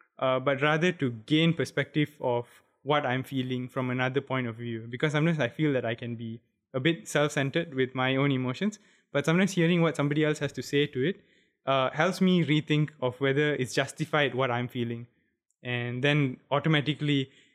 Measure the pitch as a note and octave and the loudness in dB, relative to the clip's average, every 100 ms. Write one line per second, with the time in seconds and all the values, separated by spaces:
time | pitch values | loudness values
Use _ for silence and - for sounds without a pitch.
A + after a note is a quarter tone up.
0 | _ - C3+ C3 C3 C3+ D3+ D#3 F3+ E3+ | _ -4 0 2 0 2 2 2 2 0
1 | C3+ A#2 - D#3 E3 - C3 - C3+ D#3 | -2 -4 0 4 4 2 -2 -4 -2 -2
2 | D3 - B2+ A#2+ - - _ _ C3 D3 | -2 -2 -2 -2 -4 -14 _ _ 0 0
3 | C3+ B2+ B2+ C3+ B2+ B2+ B2+ C3+ B2+ B2+ | 0 -2 -2 -4 -4 -6 -6 -4 -2 -2
4 | B2+ C3+ C3 C3 A#2+ A2 A#2+ A2+ A#2 B2 | 0 -2 -2 -4 -4 -6 -8 -8 -10 -4
5 | D#3 D3 D#3+ D#3 A#2 - D3+ C3 A2+ A#2 | -2 2 2 2 -2 0 0 0 -2 -4
6 | A#2+ A2+ A#2 A#2 _ _ _ C3 C#3+ E3+ | -8 -8 -8 -12 _ _ _ -2 0 -2
7 | - D3+ D3 D3 C3+ D#3+ E3+ C3 B2+ C3 | -2 0 2 0 0 -2 -2 -2 -2 0
8 | B2+ C3+ C#3+ C3 B2+ B2+ G#3 - _ _ | 0 2 2 0 -2 -2 -4 -4 _ _
9 | _ C#3+ C#3+ E3+ G3 F3+ E3 F3 E3 D3 | _ -2 2 2 2 2 4 4 2 2
10 | C#3+ D3 D3+ D3+ C#3+ - - C#3+ D3 B2+ | 0 2 0 0 -4 -6 -2 0 0 0
11 | C#3+ - _ _ _ _ - C3+ C3 D3 | -2 -2 _ _ _ _ 0 2 2 0
12 | F3 F3 F#3 F3+ C#3+ D3+ D3+ D3+ D3+ - | 0 2 4 4 4 2 2 0 0 -2
13 | B2+ - C#3 C#3 D3+ C#3+ B2 - C3 - | -4 0 0 2 0 0 -2 -2 -2 -4
14 | D#3 D#3 C#3 B2 C3 A#2+ B2 B2+ A#2 A#2 | -2 0 0 0 0 -2 -4 -4 -4 -6
15 | A#2+ _ _ _ _ _ B2+ A#2+ A#2+ B2+ | -12 _ _ _ _ _ -8 -6 -4 -2
16 | C#3+ D3 C3+ B2+ _ C#3+ D#3+ D3+ C3+ D3 | 0 2 0 -4 _ 0 2 2 0 -2
17 | D3 C#3 C3+ - _ | 0 0 -2 -10 _